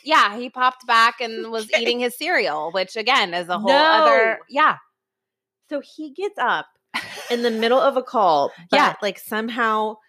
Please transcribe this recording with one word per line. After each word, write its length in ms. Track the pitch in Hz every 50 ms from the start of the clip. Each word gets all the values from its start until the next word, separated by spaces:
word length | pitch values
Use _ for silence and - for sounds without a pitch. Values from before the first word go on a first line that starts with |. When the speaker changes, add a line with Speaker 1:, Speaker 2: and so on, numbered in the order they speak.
| -
Speaker 1:
yeah, 320 | 277 311 294 233 202 208
he 140 | 247 247 254
popped 360 | - 254 254 254 254 - 247
back 340 | 240 233 226 226 240 233 -
and 300 | 247 233 226 226 220 226
was 140 | 226 226 214
Speaker 2:
<laughs> 80 | 214
Okay. 80 | - 214
Speaker 1:
eating 160 | 233 240 240 240
his 160 | 247 240 240
cereal, 540 | - 302 339 359 269 202 156 147 156 151 170
which, 220 | 170 190 185 185 -
again, 360 | 226 208 233 269 254 208 175 170
is 140 | 180 175 170
a 100 | 180 -
whole 120 | 214 254
Speaker 2:
No. 60 | 269
Speaker 1:
other, 640 | 285 311 320 320 320 311 302 277 226 226 226 214 - - -
yeah. 280 | 233 285 311 262 - - _ _ _ _ _ _ _ _ _ _ _ _ _ _ _ _ _ -
Speaker 2:
So 100 | 302 277
he 300 | - - - - 311 294
gets 240 | 269 359 392 403 403 -
up 280 | 247 226 180 156 151 _ _ _ _ _ - - - - - - - -
in 120 | 240 240
the 80 | 240 240
middle 300 | 226 220 226 226 247 262
of 160 | 254 277 269
a 60 | 262
call, 500 | 247 - - 226 196 175 156 143 139 - - -
Speaker 1:
<laughs> 100 | 170 -
Yeah. 180 | - 294 277 180
Speaker 2:
but, 120 | 156 -
like, 160 | 214 202 175 -
somehow 760 | - - 226 214 226 240 220 247 233 220 214 214 214 214 220 - _